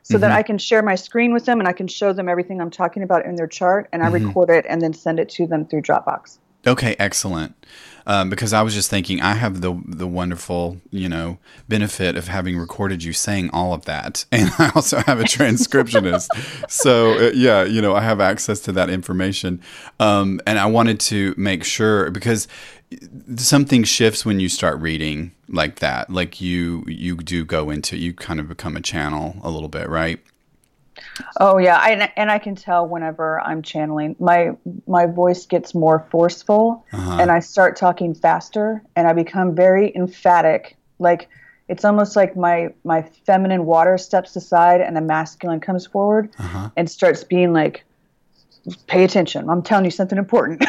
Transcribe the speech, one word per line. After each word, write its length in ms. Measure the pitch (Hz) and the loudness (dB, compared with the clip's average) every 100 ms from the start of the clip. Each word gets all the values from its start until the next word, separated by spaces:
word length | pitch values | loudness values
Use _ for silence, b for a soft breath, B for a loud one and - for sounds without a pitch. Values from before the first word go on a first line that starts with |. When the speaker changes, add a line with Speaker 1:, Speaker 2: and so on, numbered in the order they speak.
Speaker 1:
so 140 | - 220 | -2 2
that 100 | 208 | 4
Speaker 2:
Mm-hmm. 80 | 214 | 4
Speaker 1:
I 60 | |
can 140 | 214 202 | 2 -2
share 240 | - 220 | 0 2
my 120 | 214 185 | 2 0
screen 380 | - 233 240 | -2 0 2
with 120 | 233 240 | 0 0
them 140 | 233 | 0
and 80 | 190 | 0
I 60 | |
can 140 | 180 185 | -2 -6
show 240 | - 202 | -2 -2
them 140 | 185 180 | 0 -2
everything 320 | 175 180 185 | -2 -4 -6
I'm 100 | 170 | -8
talking 320 | - 180 202 | -4 -4 -4
about 220 | 190 175 - | 0 0 0
in 100 | 175 | -6
their 120 | 160 | -8
chart, 400 | - 180 196 196 | -2 0 0 -2
and 100 | 170 | -4
I 40 | 165 | 0
Speaker 2:
Mm-hmm. 180 | 175 104 | 0 0
Speaker 1:
record 220 | 185 175 | 0 4
it 140 | 165 - | 2 2
and 120 | 165 | -2
then 120 | 165 | -2
send 260 | 156 165 165 | -4 -4 -4
it 100 | 160 | -4
to 160 | - 165 | -2 -2
them 180 | 156 151 | -2 -2
through 160 | 156 | -4
Dropbox. 540 | - - - - - _ _ _ 123 | 0 -2 -2 -8 -10 _ _ _ -2
Speaker 2:
Okay, 280 | 127 117 - | 0 0 -2
excellent. 560 | 98 - 98 82 78 _ B B B B - | -2 -2 -4 -6 -8 _ B B B B -2
Um, 220 | 101 95 | -2 0
because 220 | 98 113 | -4 -2
I 100 | 107 | 0
was 100 | 110 | 0
just 160 | 104 - | 0 -2
thinking, 320 | 101 87 92 | -2 -2 -2
I 120 | 92 | 0
have 280 | 107 113 95 | 0 -2 -4
the, 180 | 90 87 87 | -4 -6 -8
the 220 | 82 90 | -8 -6
wonderful, 720 | 90 87 85 - 87 87 90 - | -4 -4 -6 -6 -4 -4 -8 -12
you 160 | 98 92 | -8 -6
know, 280 | 82 85 90 b b b | -4 -6 -10 b b b
benefit 480 | 107 104 - 90 82 | -2 -2 -2 -2 -2
of 100 | 85 | -6
having 300 | 95 90 87 | -6 -4 -6
recorded 460 | 85 - 98 90 | -6 -6 -6 -4
you 100 | 82 | -6
saying 360 | 82 - 101 90 | -6 -4 -4 -4
all 220 | 82 90 | -4 -4
of 120 | 82 - | -4 -6
that. 400 | 76 - - - | -8 -8 -10 -2
<laughs> 40 | |
And 200 | 117 92 - | 0 0 2
I 120 | 151 160 | 2 2
also 220 | - 123 | 0 0
have 200 | 123 120 | 0 0
a 40 | 113 | 0
transcriptionist. 1040 | - 135 117 247 139 117 113 95 87 - - 139 B B | 0 2 2 0 0 2 0 0 -2 -4 -8 -8 B B
Speaker 1:
<laughs> 20 | |
Speaker 2:
So, 580 | - 139 117 113 113 117 | 0 4 6 6 6 4
uh, 40 | 127 | 4
yeah, 280 | 127 104 | 4 6
you 180 | 92 113 | 4 2
know, 140 | 104 101 | 2 2
I 60 | |
have 180 | 110 104 | 2 2
access 400 | 95 101 - 101 | 2 0 -4 -6
to 100 | - | -4
that 160 | 95 87 | -2 0
information. 720 | 92 90 92 92 95 92 87 B B B - | -2 -4 -4 -2 -4 -6 -6 B B B 0
Um, 420 | 107 101 98 92 - | 2 2 0 -2 -2
and 100 | 107 | 0
I 60 | 101 | 2
wanted 340 | 113 117 104 | 2 2 0
to 320 | - 104 98 - | -2 -2 -2 -2
make 260 | 98 90 | -4 -4
sure, 460 | - - 107 107 82 | -4 -2 2 2 0
because 380 | 92 117 110 - B B B - - - 131 - 120 | -4 -2 -2 -4 B B B -20 -20 -18 -20 -14 -4
something 460 | 120 143 139 127 | 2 2 4 2
shifts 420 | 107 - 113 107 113 | 2 2 2 0 -2
when 140 | 101 | 0
you 100 | 92 | 0
start 300 | - 87 76 | 0 -2 -2
reading 520 | 80 80 78 73 85 _ - | -4 -4 -4 -6 -8 _ -8
like 320 | 85 76 - | -4 -2 -2
that. 300 | 73 62 - | -4 -4 -4
Like, 320 | 90 87 - | -4 -4 -6
you, 420 | 90 87 85 85 - | -4 -4 -4 -6 -10
you 300 | 82 90 85 | -8 -8 -8
do 280 | 78 87 80 | -6 -6 -4
go 240 | 80 76 | -4 -4
into, 260 | 76 - 82 | -6 -6 -6
you 160 | 85 | -8
kind 260 | 87 - 80 | -8 -8 -8
of 80 | 76 | -8
become 280 | 80 85 76 | -10 -10 -8
a 60 | |
channel 540 | - 80 76 76 80 - | -8 -6 -6 -6 -8 -10
a 60 | 85 | -10
little 180 | 78 78 | -8 -8
bit, 180 | 78 73 | -10 -6
right? 300 | 80 82 82 _ _ _ _ _ _ _ - B B B - | -4 -4 -6 _ _ _ _ _ _ _ -20 B B B 2
Speaker 1:
Oh, 160 | 196 190 | 4 6
yeah. 200 | 180 165 | 6 6
I, 340 | 226 208 202 - | 4 2 0 -2
and 160 | 214 | 0
I 80 | 214 | 0
can 160 | 208 190 | -2 -10
tell 320 | - 175 165 | -2 0 0
whenever 540 | 170 160 156 160 156 | -4 -6 -6 -4 -4
I'm 200 | - 160 | -4 -6
channeling, 540 | 156 156 151 151 151 - | -6 -6 -4 -4 -4 -2
my, 320 | 180 175 170 - 180 180 - | 2 2 2 -4 -12 -12 -2
my 180 | 180 175 | 2 2
voice 380 | 175 180 180 - | 2 2 0 -2
gets 300 | 175 - 170 | -4 -2 0
more 320 | 160 156 - | 2 2 2
forceful 760 | 165 170 - - 208 226 233 - | 2 2 0 0 4 4 0 -8
Speaker 2:
Uh-huh. 240 | 101 90 165 | -8 -4 0
Speaker 1:
and 100 | 175 | 4
I 80 | 170 | 2
start 360 | - 202 185 - | 0 2 2 4
talking 380 | 180 175 175 | 0 0 -2
faster 680 | 160 170 165 - 214 214 220 - 175 | 0 0 0 -2 -4 -2 -4 -6 0
and 100 | 170 | 2
I 40 | |
become 420 | 170 165 190 180 160 | 2 0 0 0 4
very 380 | 185 190 208 185 | 4 6 2 0
emphatic. 840 | 180 - 185 175 160 156 - _ _ - | -6 0 2 4 4 2 -4 _ _ 0
Like, 280 | 175 170 - b b b b | 2 2 -2 b b b b
it's 160 | 180 | -2
almost 320 | 208 208 202 208 | 2 2 2 2
like 220 | 190 190 | 2 2
my, 320 | 175 170 170 - - | 0 0 -2 -8 -2
my 160 | 160 160 _ - | -2 -2 _ 0
feminine 400 | 190 190 185 160 | 2 2 0 2
water 320 | 165 175 185 | 4 4 2
steps 380 | - 196 190 185 | 2 -2 -2 -8
aside 420 | - 175 175 175 | 0 4 6 6
and 140 | - 165 | 4 -2
the 60 | |
masculine 580 | 160 156 156 - 175 160 | -2 -2 -4 -8 -6 -6
comes 260 | - 185 185 | -4 -6 -4
forward 440 | 202 202 214 214 - | -2 0 0 0 -6
Speaker 2:
Uh-huh. 300 | 92 90 104 - | -10 -8 -8 -4
Speaker 1:
and 120 | 170 | -4
starts 340 | - 185 143 - | 2 2 2 0
being 260 | 180 175 | 2 4
like, 300 | 160 151 - _ _ _ _ _ _ _ _ - - - | 4 2 -2 _ _ _ _ _ _ _ _ -16 -16 -2
"Pay 160 | 185 | 4
attention. 460 | 190 196 165 - 151 | 4 4 0 -2 -2
I'm 120 | 175 | -2
telling 220 | 170 208 185 | 2 2 2
you 60 | |
something 260 | - 190 196 | 0 -2 -2
important," 460 | 196 233 - - | 0 2 2 0